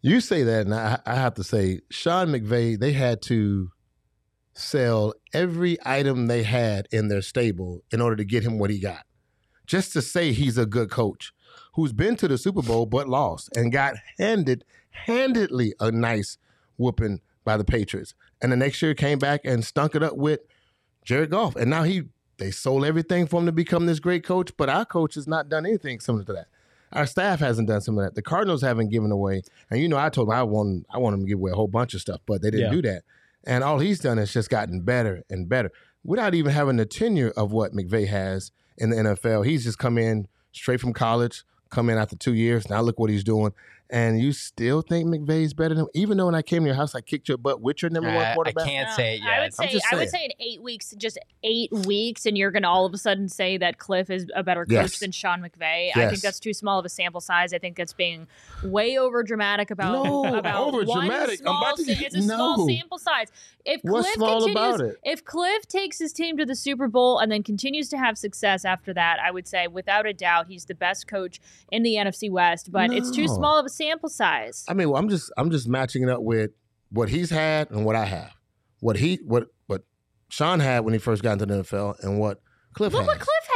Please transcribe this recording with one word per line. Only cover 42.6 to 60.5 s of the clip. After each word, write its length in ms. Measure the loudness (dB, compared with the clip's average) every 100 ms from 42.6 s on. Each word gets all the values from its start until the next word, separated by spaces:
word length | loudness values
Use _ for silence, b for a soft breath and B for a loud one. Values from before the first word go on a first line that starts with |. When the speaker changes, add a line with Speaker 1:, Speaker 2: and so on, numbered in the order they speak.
| 0
Speaker 1:
Now 120 | 0
look 180 | 0 2
what 100 | 0
he's 140 | 2
doing. 300 | 2 2 0 -2 B B B
And 300 | 0 2 2
you 120 | 2
still 500 | -2 -8 -4 0 0
think 260 | 0 -2 0
McVay's 460 | -2 0 0 0
better 220 | 0 0 0
than 80 |
him? 60 | 0
Even 240 | 0 2 2
though 80 | 2
when 80 |
I 80 | 0
came 220 | 0 2
to 40 | 2
your 80 | 2
house, 200 | -2 -4
I 60 |
kicked 260 | -6 -6 -2
your 100 | -2
butt 240 | 0 0
with 220 | -2 -2
your 80 | -2
number 160 | -2 0
one 160 | 0 2
Speaker 2:
I, 60 |
I 20 |
Speaker 1:
quarterback? 320 | 0 0 0 -2
Speaker 2:
can't 240 | -2 -2
Speaker 3:
No, 60 | -2
Speaker 2:
say 200 | -2 0
it 40 |
Speaker 3:
I 40 | 0
Speaker 2:
yet. 120 | 0
Speaker 3:
would 60 | 0
Speaker 1:
I'm 60 |
Speaker 3:
say, 200 | -2 -2
Speaker 1:
just 120 | 0 0
Speaker 3:
I 20 | 0
would 120 | 0
Speaker 1:
saying. 200 | -4 -6
Speaker 3:
say 40 | -8
in 80 | -12
eight 160 | -10
weeks, 320 | -12 -12 -14 -8
just 220 | -8 -8 -18 _
eight 280 | -2 -2 0 -2 0
weeks, 400 | 0 0 -2 -2
and 100 | 0
you're 140 | 0
gonna 180 | 0 2
all 160 | 4 2
of 60 |
a 40 | 0
sudden 320 | -2 0 -2
say 280 | -2 -2 0
that 200 | -2 -4
Cliff 320 | -2 -2 0
is 160 | -4 -4 -6
a 60 |
better 240 | -2 -2 2
coach 60 |
Speaker 1:
Yes. 260 | 2 2 -2
Speaker 3:
than 120 | -8
Sean 300 | -6 -4 -4
McVay. 500 | -6 _ -2 -2 0
I 60 | 2
Speaker 1:
Yes. 100 | 0
Speaker 3:
think 120 | 0
that's 160 | -4 -6
too 140 | -8
small 260 | -6 -2 -2
of 60 | -2
a 40 |
sample 320 | -6 -6 -6
size. 320 | -2 0 0
I 60 | -4
think 160 | -8 -8
that's 160 | -10
being 320 | -4 -4 -4 -14 B B B
way 340 | -2 0 2 2
over 240 | 2 0
dramatic 480 | -2 0 0 0 -2
about, 220 | -2 -2 0 2
Speaker 1:
No, 280 | 2 2 0
Speaker 3:
about 260 | 0